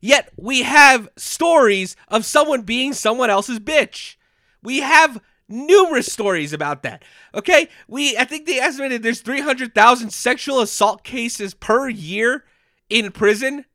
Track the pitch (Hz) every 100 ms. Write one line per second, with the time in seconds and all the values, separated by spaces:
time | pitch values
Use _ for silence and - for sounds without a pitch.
0 | 196 269 - - 202 262 240 294 285 262
1 | 202 _ - - 339 330 240 196 185 -
2 | _ 226 226 302 302 277 202 233 262 269
3 | 214 233 247 196 208 233 202 311 202 -
4 | - - _ _ _ _ 208 262 269 311
5 | 320 233 _ _ _ 214 285 392 370 277
6 | - - 202 180 147 151 147 143 131 104
7 | _ _ _ - 208 330 320 _ _ 247
8 | 285 226 247 302 302 269 277 269 277 247
9 | 226 240 - 277 285 262 254 214 220 247
10 | 226 - 240 247 - 269 220 - 208 214
11 | - 254 233 - 202 - - 226 269 220
12 | 156 196 226 269 _ _ _ _ _ 220
13 | 208 185 208 208 262 285 269